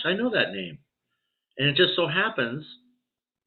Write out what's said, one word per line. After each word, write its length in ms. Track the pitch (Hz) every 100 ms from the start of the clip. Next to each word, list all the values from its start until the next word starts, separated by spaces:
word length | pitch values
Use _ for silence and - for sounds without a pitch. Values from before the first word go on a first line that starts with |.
I 100 | 156
know 160 | 190 247
that 220 | 208 110
name. 260 | 98 92 78 _ _ _ _ _ _ _ -
And 100 | 139
it 80 | 143
just 200 | 175 -
so 100 | 165
happens 580 | 160 208 220 120 127 151 - _ _ _ _ _ _